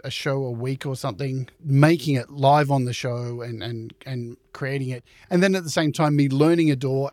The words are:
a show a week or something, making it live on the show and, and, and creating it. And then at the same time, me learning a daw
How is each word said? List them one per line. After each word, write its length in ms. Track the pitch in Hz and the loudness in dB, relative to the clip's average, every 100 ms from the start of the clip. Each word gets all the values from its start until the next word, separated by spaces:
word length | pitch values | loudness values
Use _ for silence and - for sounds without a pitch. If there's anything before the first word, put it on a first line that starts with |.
a 60 | 131 | -10
show 340 | - 143 139 | -6 -4 -4
a 60 | 131 | -4
week 360 | 117 127 135 147 | -6 -4 -4 -6
or 100 | 131 | -6
something, 520 | 139 98 139 131 123 _ | -6 -6 -6 -6 -8 _
making 500 | 165 139 151 170 123 | 2 6 6 4 2
it 160 | 135 120 | -2 -2
live 400 | 143 135 147 143 | 0 4 4 4
on 140 | 135 | 0
the 80 | 123 | -2
show 480 | 117 131 120 120 120 | -4 -6 -6 -8 -8
and, 220 | 120 113 | -10 -10
and, 300 | 117 113 117 - | -8 -10 -12 -16
and 320 | - 127 120 120 _ | -10 -8 -8 -14 _
creating 380 | - 139 139 131 | -10 -6 -4 -4
it. 120 | 123 - _ _ | -8 -12 _ _
And 140 | 180 | 2
then 120 | 196 | 4
at 100 | 190 | 2
the 60 | 165 | 0
same 220 | 170 156 | 0 0
time, 220 | 143 156 | 2 2
me 140 | 147 139 | 4 2
learning 420 | 135 151 170 156 | 4 4 4 2
a 60 | 139 | 0
daw 320 | 135 135 139 | -2 -2 -4